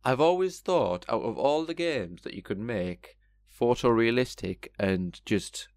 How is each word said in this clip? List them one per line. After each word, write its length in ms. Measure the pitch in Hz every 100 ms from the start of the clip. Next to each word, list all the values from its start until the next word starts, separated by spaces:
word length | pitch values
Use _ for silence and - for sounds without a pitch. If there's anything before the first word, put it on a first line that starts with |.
I've 160 | 131 127
always 400 | 156 180 185 -
thought 440 | - 175 101 90 -
out 140 | 117
of 140 | 117 107
all 280 | 135 151
the 100 | 165
games 480 | 165 170 139 87 87
that 120 | -
you 80 | 95
could 180 | - 98
make 560 | 113 110 90 87 - _ _ _ _
photorealistic 1160 | - 120 123 127 113 113 120 127 - 92 92 - -
and 420 | 98 95 - - -
just 400 | 101 - - -